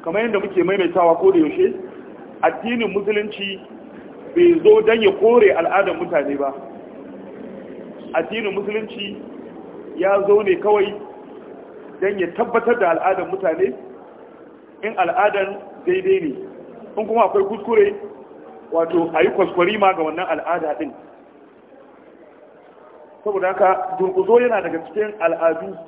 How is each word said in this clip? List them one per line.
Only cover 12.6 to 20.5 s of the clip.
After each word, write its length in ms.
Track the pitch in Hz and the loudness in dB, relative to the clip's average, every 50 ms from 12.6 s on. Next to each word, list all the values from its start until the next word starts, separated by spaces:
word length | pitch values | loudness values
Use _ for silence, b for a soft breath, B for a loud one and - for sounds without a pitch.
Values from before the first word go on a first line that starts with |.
| 220 233 240 233 | 0 0 0 2
da 120 | 202 175 | 2 0
al'adar 360 | - - - 185 196 190 175 160 | 0 2 2 0 0 0 -2 -6
mutane, 440 | 359 381 190 175 160 180 185 240 247 - - - - - - - - - - - - - - - - - - - - - | -6 -2 -2 -2 0 0 0 -2 -2 -8 -14 -18 -20 -20 -20 -20 -20 -20 -20 -20 -20 -20 -20 -20 -20 -20 -20 -20 -20 -10
in 120 | - 214 220 190 | -10 -8 -2 -2
al'adar 600 | 185 170 - 185 202 208 202 202 190 196 202 202 - - - - - | -2 0 2 2 2 2 2 0 -4 -4 -6 -12 -14 -18 -20 -8 -2
daidai 340 | - 180 - 185 190 190 185 | -2 -2 0 2 0 0 0
ne, 140 | 170 147 123 - - - - - - - - - - - - | 0 -4 -6 -8 -12 -14 -16 -18 -20 -20 -20 -20 -20 -12 -8
in 100 | - 220 | -8 -4
kuma 180 | 202 220 233 220 | -2 2 2 2
akwai 200 | 185 - 202 196 | 4 4 2 0
kuskure, 500 | - 226 208 - 233 233 214 202 202 202 - - - - - - - - - - - - - - - | 0 -2 -8 -4 0 4 4 4 4 2 -6 -12 -14 -16 -18 -20 -20 -20 -20 -20 -20 -20 -20 -16 -4
wato 380 | - 165 165 165 175 170 165 160 156 | -2 -2 0 2 0 0 0 0 2
a 80 | 156 | 2
yi 80 | 170 - | 2 2
kwaskwarima 640 | - 202 185 - - 175 170 185 214 214 202 190 185 | 2 0 0 0 2 0 0 0 2 2 2 2 2
ga 60 | 180 | 2
wannan 240 | 160 156 156 165 185 175 | -4 -4 -4 -6 -4 -4
al'ada 460 | 165 151 - 156 | -4 -4 -2 -4